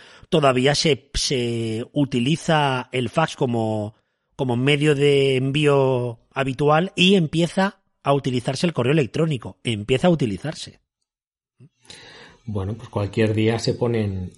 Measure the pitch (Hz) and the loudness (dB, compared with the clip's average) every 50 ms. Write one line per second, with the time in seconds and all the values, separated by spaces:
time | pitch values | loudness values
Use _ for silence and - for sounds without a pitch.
0 | - - - - - _ - 160 147 135 127 127 127 139 147 - - 165 139 120 | -20 -20 -20 -20 -6 _ 0 2 4 4 4 4 2 2 2 2 2 2 0 0
1 | - _ - - - - 147 123 120 120 120 117 113 113 110 110 - - - 147 | -2 _ -6 -4 -4 -2 -2 -2 -2 -2 -2 -2 -4 -4 -4 -6 -8 -4 -2 -2
2 | 143 123 - 123 120 135 165 - - - 165 151 147 139 131 127 123 - - 131 | 0 0 0 -2 0 0 -2 -2 0 0 0 2 2 0 0 -2 -4 -6 -4 -4
3 | 127 110 - 165 160 - - - 147 127 120 117 113 110 110 107 104 107 - _ | -4 -2 0 -2 -2 -2 -2 -2 -2 -2 0 0 -2 -2 -2 -4 -4 -8 -10 _
4 | _ _ _ _ _ _ _ - 139 127 120 120 127 143 147 143 147 151 147 135 | _ _ _ _ _ _ _ -6 -4 -2 -2 0 2 2 2 2 2 2 2 4
5 | 143 147 143 139 135 135 131 127 131 135 135 151 151 143 143 139 135 131 131 123 | 4 4 4 4 4 2 2 0 0 -2 -2 0 2 4 4 4 4 2 0 0
6 | 123 123 113 - _ _ _ 135 139 135 131 - 147 147 151 160 180 196 - - | -2 -6 -8 -12 _ _ _ -4 -4 -4 -2 0 2 2 2 2 2 0 0 2
7 | 180 185 202 190 160 143 - 160 170 156 - 190 190 202 - _ _ _ _ _ | 4 4 6 4 2 0 0 -2 -2 0 0 0 -2 -2 -4 _ _ _ _ _
8 | - 143 143 143 - 139 123 127 - - 131 - - 175 - - 117 123 151 160 | -2 0 0 0 0 -2 -2 -2 -2 -4 -2 -2 -2 -2 0 -2 -2 0 0 0
9 | 135 104 - 135 160 165 151 110 - 101 - _ - 123 113 101 104 - 127 - | 0 0 -2 -2 -2 -2 -2 -4 -8 -12 -16 _ -6 -4 -4 -4 -2 0 0 2
10 | - 180 170 143 143 110 98 90 - 147 - - - - - _ _ _ _ _ | 4 2 2 2 0 -2 -2 -4 -8 -10 -12 -12 -16 -18 -20 _ _ _ _ _
11 | _ _ _ _ _ _ _ _ _ _ _ _ 123 _ _ _ _ - - - | _ _ _ _ _ _ _ _ _ _ _ _ -20 _ _ _ _ -20 -20 -20
12 | - - - - - - - _ _ - 104 101 95 98 113 110 - - - 101 | -20 -20 -20 -20 -20 -20 -20 _ _ -8 -6 -6 -6 -6 -8 -10 -12 -8 -6 -6
13 | 101 98 - 113 110 107 107 110 110 110 117 117 - 131 120 - 123 120 117 113 | -6 -2 0 0 0 2 2 2 2 2 0 0 -2 -4 -2 -2 -2 -2 0 -2
14 | 107 101 95 95 92 87 - | -2 -4 -4 -6 -8 -10 -12